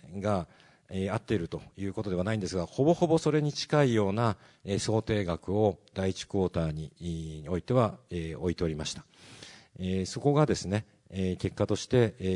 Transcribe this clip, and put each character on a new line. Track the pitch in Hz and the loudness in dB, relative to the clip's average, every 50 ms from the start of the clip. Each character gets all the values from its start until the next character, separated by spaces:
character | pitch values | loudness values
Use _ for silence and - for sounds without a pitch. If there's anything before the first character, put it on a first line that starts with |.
| - 73 87 | -16 -14 -10
が、 | 101 95 104 104 92 82 - - - - - _ _ _ - | -4 -2 0 0 0 -2 -4 -10 -20 -20 -20 _ _ _ -10
え | 92 95 95 98 | -6 -4 -2 -2
ー、 | 92 | -2
合 | 113 | -4
っ | |
て | - - 120 | -2 -2 -2
い | 98 | -2
る | 82 82 | -2 -4
と | - 78 - - - - | -8 -10 -10 -12 -12 -8
い | 98 | -8
う | 98 92 | -6 -6
こ | - 107 | -6 -4
と | 104 | -2
で | 92 | -2
は | 87 90 | -2 0
な | 104 110 | 0 -2
い | 110 | -2
ん | |
で | 95 85 | -4 -4
す | 87 | -4
が、 | 92 85 | -4 -4
ほ | - - - 135 | -4 -2 0 2
ぼ | 156 170 | 2 4
ほ | - 180 | 4 2
ぼ | 156 160 160 | 2 2 2
そ | - 156 | 2 2
れ | 147 156 | 2 2
に | 147 147 139 | 2 0 -2
近 | - - - - 151 143 | -4 -4 2 4 4 6
い | 131 117 | 6 6
よ | 110 104 98 | 4 4 2
う | 98 | 2
な、 | 110 120 113 98 - - - - _ - | 2 2 2 0 -2 -6 -20 -20 _ -6
え | 90 101 | -4 -2
ー、 | 104 | -2
想 | - - 107 110 107 | 0 0 0 0 0
定 | - 110 104 101 | 0 0 0 0
額 | 85 85 82 - - 92 | 0 -2 -4 -4 -2 0
を | 104 110 104 90 - _ _ - | 2 2 2 2 0 _ _ -6
第 | - 95 95 | -2 -2 -2
一 | 92 - - | -2 -4 -6
ク | - - 101 | -4 0 0
ォ | 92 90 | 0 0
ー | |
タ | - 90 82 80 | 0 0 -2 -2
ー | |
に、 | 76 78 78 69 - - 85 87 82 80 80 78 78 78 76 73 | -2 -4 -8 -10 -12 -10 -8 -6 -6 -6 -6 -8 -10 -10 -6 -4
お | 92 87 | -4 -4
い | |
て | - - 120 | -2 2 4
は、 | 127 117 104 - - _ - | 4 4 2 0 -4 _ -10
え | 92 87 80 80 80 | -8 -6 -6 -6 -6
ー、 | 62 | -4
置 | 78 90 | -2 -2
い | 85 | -2
て | - 90 | 0 0
お | 82 | -2
り | 78 | -2
ま | 76 76 | -2 -4
し | - - | -6 -8
た。 | - - _ _ - - - - - - - - - - _ - - | -10 -12 _ _ -20 -20 -20 -20 -20 -20 -20 -20 -20 -20 _ -12 -6
え | 92 90 95 95 92 | -4 -2 -2 -2 -2
ー、 | - | -4
そ | - - | -4 -2
こ | - 143 143 | 0 2 4
が | 143 151 117 | 4 4 2
で | 98 | 2
す | - - 90 | 0 -2 -2
ね、 | 98 107 110 - _ _ _ - | -2 -2 -2 -4 _ _ _ -10
え | - 95 95 92 90 | -4 -2 -2 0 0
ー、 | 85 | -2
結 | - 95 - | -2 -4 -2
果 | - 107 - | 0 0 0
と | 107 | 0
し | 95 - | -2 -2
て、 | - - 127 120 107 - - | 2 4 4 4 4 2 -2
え | 95 92 92 | -2 -2 0